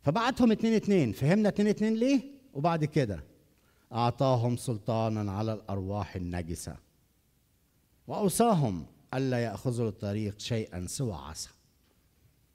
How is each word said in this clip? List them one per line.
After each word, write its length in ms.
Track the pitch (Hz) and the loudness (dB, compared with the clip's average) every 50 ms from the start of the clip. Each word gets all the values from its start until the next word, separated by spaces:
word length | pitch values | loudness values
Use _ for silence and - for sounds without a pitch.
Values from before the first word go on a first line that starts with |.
فبعتهم 500 | _ 143 156 233 233 262 247 - 247 226 | _ 0 0 2 0 0 2 4 4 4
اتنين 220 | 214 - - 226 226 | 4 4 2 2 2
اتنين، 380 | 208 - 196 202 185 143 113 | 2 4 4 4 4 4 2
فهمنا 360 | 95 - 131 147 185 220 214 196 | 0 0 2 4 4 4 4 2
اتنين 200 | - - 208 214 | 2 2 2 2
اتنين 260 | 202 208 214 220 220 | 2 2 0 0 2
ليه؟ 280 | 220 240 262 285 254 - - - - _ - - | 2 2 4 4 2 0 -2 -18 -20 _ -12 -8
وبعد 300 | 139 143 170 170 160 151 | -2 0 0 2 2 -2
كده، 400 | 147 - 156 135 107 95 78 73 - - _ _ _ _ _ _ _ _ _ _ _ | 0 2 0 0 0 -4 -8 -10 -16 -20 _ _ _ _ _ _ _ _ _ _ _
"أعطاهم 640 | 120 113 120 120 - - 143 131 131 120 113 120 123 | -2 2 2 2 2 2 2 2 4 2 2 0 -2
سلطانا 760 | 120 - - 117 104 - - 113 110 110 113 110 110 104 101 | -2 -2 -6 -6 -4 -2 -2 0 0 0 0 0 -2 -2 -2
على 200 | 95 101 107 110 | -2 -2 -2 -4
الأرواح 640 | 110 101 - - 98 98 92 95 101 104 98 - - | -4 -6 -6 -6 -6 -4 -4 -4 -4 -6 -6 -6 -6
النجسة، 600 | 95 90 87 87 87 85 80 85 - - - - - _ _ _ _ _ _ _ _ _ _ _ _ _ _ _ _ _ _ _ _ _ _ _ _ _ | -8 -6 -4 -6 -6 -6 -6 -8 -8 -10 -14 -14 -16 _ _ _ _ _ _ _ _ _ _ _ _ _ _ _ _ _ _ _ _ _ _ _ _ _
وأوصاهم 800 | - 139 190 208 190 - - 226 240 208 160 143 110 92 85 69 - - _ _ _ - | -8 -4 0 0 0 2 4 4 4 4 4 2 2 0 -4 -6 -12 -18 _ _ _ -4
ألا 300 | 131 135 131 127 120 117 | -2 0 0 0 0 -2
يأخذوا 440 | 113 101 101 - 131 120 117 117 110 | -2 -4 -4 -4 -4 -2 -2 -2 -4
الطريق 500 | 101 - - 101 101 107 107 101 98 - | -4 -4 -6 -4 -2 -2 -4 -4 -6 -8
شيئًا 480 | - - 123 110 110 - - 90 90 | -6 -4 -4 -4 -4 -6 -8 -8 -8
سوى 280 | 85 - - 139 117 95 | -8 -6 -6 -6 -6 -6
عصا." 360 | 73 67 73 78 - - - _ _ _ _ _ _ _ _ _ _ _ _ _ _ _ _ _ _ _ _ | -8 -12 -12 -12 -12 -14 -14 _ _ _ _ _ _ _ _ _ _ _ _ _ _ _ _ _ _ _ _